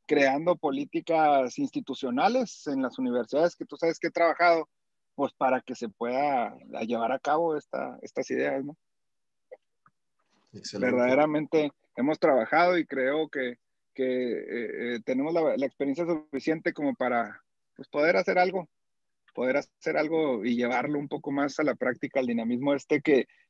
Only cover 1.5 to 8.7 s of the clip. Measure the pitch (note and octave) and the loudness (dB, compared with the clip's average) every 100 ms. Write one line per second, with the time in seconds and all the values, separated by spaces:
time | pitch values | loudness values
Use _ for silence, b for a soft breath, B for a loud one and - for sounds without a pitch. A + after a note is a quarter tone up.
1.5 | - C#3 - B2 C3 B2+ B2 F#3 B3+ A3+ | -2 -4 -4 -8 -6 -2 0 2 2 -2
2.5 | - D3+ C3+ B2+ - B2+ B2 A2+ C#3 E3+ | -6 -6 -2 -4 -2 -2 -2 0 0 0
3.5 | - C#3 C#3+ E3 D#3+ E3 E3 E3+ D3+ F3 | 0 -12 -4 -4 -2 -4 2 2 4 4
4.5 | E3 D3+ _ _ _ _ - C3+ - C3 | 4 0 _ _ _ _ -6 -6 -2 0
5.5 | B2+ - B2 A#2 - A#2+ B2+ D3 C3 G#2+ | 0 -4 -10 -10 -6 -4 -2 0 0 -2
6.5 | - - - A2+ A#2 A#2 C3 C#3+ D#3 E3+ | -6 -14 -8 -4 -2 0 -2 0 0 0
7.5 | D3+ - C3 C3+ B2+ - - C3 B2+ C#3+ | -2 -6 -8 -8 -10 -10 -8 -4 -2 -2
8.5 | C3+ C#3+ | -2 -6